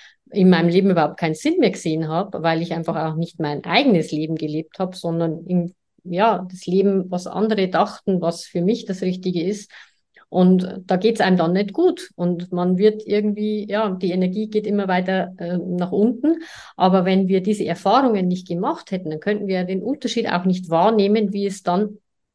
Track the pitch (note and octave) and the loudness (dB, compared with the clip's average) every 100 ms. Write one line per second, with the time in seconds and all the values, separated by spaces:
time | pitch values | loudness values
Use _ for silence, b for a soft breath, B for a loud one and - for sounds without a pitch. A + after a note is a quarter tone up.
0 | B B _ G#3 F#3 E3+ E3+ F3 G3 F3+ | B B _ 4 6 6 4 4 4 4
1 | D3+ - E3 D#3 D4 F4+ A#3 - D#3+ D#3+ | 2 0 -4 -2 0 2 2 0 -4 -2
2 | D#3 D#3+ G3 - E3 E3 E3+ E3 E3 D#3+ | -2 -2 -4 -2 0 0 -2 -4 -4 -4
3 | D#3+ D#3 E3+ - D3 D3 E3+ G3 C#4+ F3+ | -2 -4 -6 -4 -4 -4 0 2 4 2
4 | F3+ D3+ D#3+ D#3+ D3+ D3+ E3 - F#3 F#3 | 2 -4 -4 -4 -4 -6 -6 -6 -8 -6
5 | E3+ E3 E3 D#3+ F3 F3+ F3 _ _ _ | -6 -2 -2 -4 -2 -2 -2 _ _ _
6 | F#3 F3 A3+ F#3 F#3 F#3 - F#3+ G3 G3 | -8 0 2 0 -4 -10 -2 2 2 2
7 | F#3 F3+ - F#3 G#3+ G#3 F#3 E3+ G#3 - | -2 -6 -6 -2 0 0 0 0 0 -2
8 | - F#3 E3 E3 - F3+ F3+ A3+ - F#3 | -2 0 0 -4 -6 -2 0 -2 -4 -4
9 | F#3 F3+ F#3 F3 E3+ G#3 - B B B | -4 -4 -4 -2 -4 -6 -10 B B B
10 | _ _ - F3+ F3+ F#3 F#3 - - F#3 | _ _ -4 4 6 6 2 -8 -2 0
11 | G#3+ A3+ F#3 F3+ E3 F#3 G#3 B3+ F4 - | 2 2 2 4 2 0 -2 2 2 0
12 | - - F3 F3 F3+ F3+ F3+ F#3 G#3+ G#3+ | -10 -4 -4 -2 -4 -2 0 4 2 2
13 | - G#3 G#3 G#3 G#3+ G#3+ G#3 G3+ A3 F#3 | -2 0 0 -2 -2 -4 -4 -2 -2 -2
14 | F#3 F#3 F#3 G3 G#3+ G#3+ G#3 G3+ G3 F3+ | -2 0 0 -2 -2 -2 -2 -2 0 0
15 | F#3 F#3+ - - E3+ F3+ F3+ F3+ F3+ F#3 | 0 -2 -2 -6 -6 -4 -4 -4 -2 2
16 | A3 B3 C#4+ E4 B B B - F#3 F#3 | 0 2 0 0 B B B 0 2 4
17 | F3+ F#3+ F#3+ F#3+ F#3 G#3 F3 E3+ G3 A#3+ | 4 2 2 0 0 -2 -2 -2 2 4
18 | C4+ G#3 F#3 F#3 - E3+ A#3 E4 - F#3 | 4 2 0 -2 -4 -4 -4 -4 -6 -8
19 | D#3 D#3 G3+ G#3 G3+ F#3 F3+ F#3+ A3 C#4+ | -6 -6 -4 -4 -2 -4 -2 -4 -4 -6
20 | B3 A#3 A3+ F3 F#3 F#3 F3 E3 G3 A3+ | -4 -2 0 0 0 -2 0 2 4 4
21 | G3 A3 G#3 G3+ G3+ G3 - F3 G#3+ - | 4 2 2 -2 -4 -4 -2 0 -2 -6
22 | _ _ _ | _ _ _